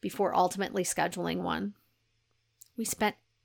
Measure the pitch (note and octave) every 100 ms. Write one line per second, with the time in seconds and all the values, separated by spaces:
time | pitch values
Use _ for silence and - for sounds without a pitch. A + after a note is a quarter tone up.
0 | G3+ - G3 - F3+ F#3 G3 G3+ F3 -
1 | E3 F3+ E3+ F3 F3 D#3+ G3+ - _ _
2 | _ _ _ _ _ _ - - A3 -
3 | G#3 - _ _